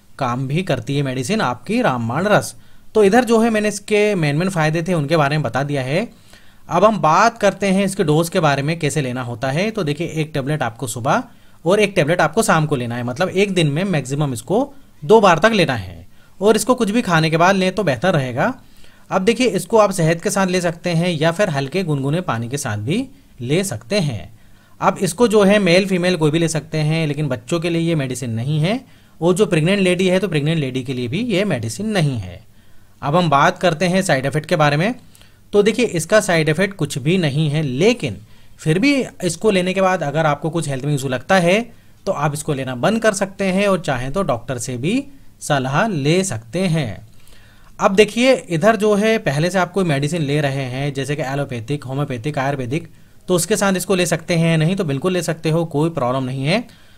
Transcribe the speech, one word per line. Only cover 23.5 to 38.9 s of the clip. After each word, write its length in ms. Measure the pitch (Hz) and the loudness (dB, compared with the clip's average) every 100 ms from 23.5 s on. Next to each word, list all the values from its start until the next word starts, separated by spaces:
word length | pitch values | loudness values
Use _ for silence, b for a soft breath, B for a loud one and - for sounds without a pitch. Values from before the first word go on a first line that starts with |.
| 165 | -2
सकते 360 | 196 104 - 202 | -2 -6 -4 -2
हैं। 380 | 147 101 80 b b b b - | -2 -4 -10 b b b b -2
अब 180 | 180 196 | -2 0
इसको 280 | 185 - 240 | -2 2 2
जो 140 | 208 | 6
है 160 | 196 208 | 6 4
मेल 280 | 180 180 196 | 4 4 2
फीमेल 300 | 180 180 175 | 0 0 2
कोई 140 | 151 | 2
भी 80 | 165 | 2
ले 100 | 165 | 0
सकते 300 | 156 151 156 | -2 -4 -2
हैं, 280 | 151 160 156 | 0 0 -2
लेकिन 220 | 143 151 | -2 -2
बच्चों 320 | 110 - 170 | -4 -2 -2
के 100 | 175 | 0
लिए 120 | 165 | 0
ये 120 | 165 | 0
मेडिसिन 360 | 165 131 123 123 | 0 -2 -4 -4
नहीं 300 | 113 139 156 | -4 -2 0
है, 240 | 165 262 b b b - | 0 -2 b b b -2
और 120 | 165 | 0
जो 120 | 185 208 | 2 2
प्रेग्नेंट 340 | 165 156 202 | 2 2 2
लेडी 280 | 185 180 185 | 2 2 2
है, 100 | 185 | 2
तो 100 | 202 | 0
प्रेग्नेंट 300 | 151 147 165 | -2 0 0
लेडी 240 | 131 131 | -2 -4
के 100 | 127 | -6
लिए 160 | 123 120 | -4 -4
भी 100 | 165 | -4
ये 260 | 247 180 | -2 -2
मेडिसिन 420 | 208 127 113 - 220 | 0 -2 -4 -6 -4
नहीं 320 | 202 147 120 | 0 0 -2
है। 260 | 90 87 - b b b b b | -8 -14 -20 b b b b b
अब 140 | 139 170 | -2 0
हम 140 | 170 | 2
बात 280 | 139 165 - | 4 2 2
करते 280 | 180 160 180 | 0 0 0
हैं 160 | 185 | 0
साइड 240 | 185 135 135 | 2 0 0
इफेक्ट 200 | 147 147 | -4 -2
के 100 | 170 | 2
बारे 200 | 147 147 | 2 2
में। 180 | 202 254 b b b b - | 0 -4 b b b b 0
तो 100 | 208 | 2
देखिए, 240 | 202 226 226 | 4 2 0
इसका 340 | 170 - 214 | -2 2 2
साइड 280 | 208 165 156 | 4 2 2
इफेक्ट 280 | 156 196 - | 0 -2 -2
कुछ 220 | 147 135 | -6 -2
भी 200 | 135 190 | 0 0
नहीं 320 | 151 135 156 | 0 0 0
है, 120 | 151 | 0
लेकिन 540 | 147 127 208 247 139 95 b b b - | -2 2 2 2 -4 -8 b b b -6
फिर 200 | 156 180 | -2 2
भी 260 | 269 | 2